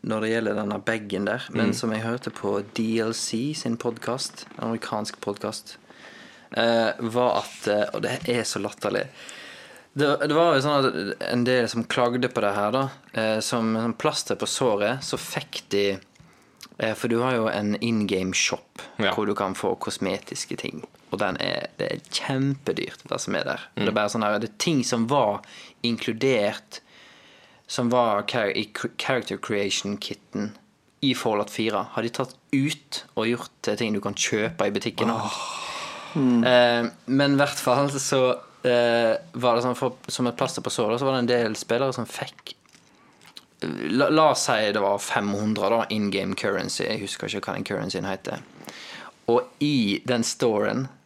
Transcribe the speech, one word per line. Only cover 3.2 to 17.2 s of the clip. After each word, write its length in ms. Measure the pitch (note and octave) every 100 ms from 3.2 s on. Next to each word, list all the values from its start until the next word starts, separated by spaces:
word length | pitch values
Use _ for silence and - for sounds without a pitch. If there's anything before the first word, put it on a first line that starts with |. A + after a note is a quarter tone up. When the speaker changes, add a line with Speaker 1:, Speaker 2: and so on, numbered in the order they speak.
| - A2+ C#3
Speaker 1:
sin 220 | D#3 B2 A#2
podcast, 720 | B2 A2+ - B2+ - - - -
amerikansk 580 | A2+ A2+ - G#2+ G#2+ -
podcast, 560 | - G#2 G#2 - - - - - - - - - -
eh, 380 | - A#2 A#2 A2+ -
var 380 | A#2+ A#2 B2 -
at, 240 | - - -
eh, 180 | G#2 G#2
og 100 | A2
det 180 | A2+ B2+ -
er 140 | A#2+
så 160 | A2 -
latterlig. 460 | G2+ - G#2+ G2+ C#3 - - - - - - - - C#3
Det, 100 | D3 C#3+ D3
det 40 | D3+
var 180 | E3+
jo 60 | C#3
sånn 240 | C#3+ C#3+ C3 D#2 G2 -
at 40 | -
en 100 | B2
del 240 | B2 B2+ A#2
som 140 | A#2+
klagde 460 | A2+ - B2 B2 B2
på 120 | A#2
det 140 | G#2
her 160 | G2+ G#2
da, 180 | B2+ C3+ - -
eh, 260 | - A2 A2
som, 340 | - A#2+ A2+
som 200 | A2+ A#2
plaster 420 | A2+ D#3 C#3+ - A2+
på 100 | G#2
såret, 540 | - C3 G#2 G#2 C3
så 140 | - -
fikk 440 | - - - - -
de, 280 | G2+ G2+ F#2+ - _ - - _ _ - -
eh, 140 | A2+
for 140 | G#2+ A#2+
du 100 | A#2